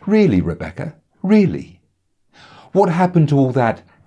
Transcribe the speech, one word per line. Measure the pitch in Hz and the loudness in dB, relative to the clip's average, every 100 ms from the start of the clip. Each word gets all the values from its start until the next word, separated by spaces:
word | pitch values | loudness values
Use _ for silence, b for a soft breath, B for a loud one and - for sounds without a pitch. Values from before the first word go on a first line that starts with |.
| - | 0
Really, | 214 202 98 | 2 2 2
Rebecca? | 80 82 80 - 165 - _ _ | -2 -6 -10 -12 -14 -14 _ _
Really? | 185 214 196 78 - - _ _ _ _ _ B B B B | 0 2 2 -2 -12 -20 _ _ _ _ _ B B B B
What | 185 196 | -2 0
happened | 165 180 180 151 | 0 0 2 2
to | 143 | 2
all | 131 | 0
that | 127 120 107 _ b | 0 -2 -4 _ b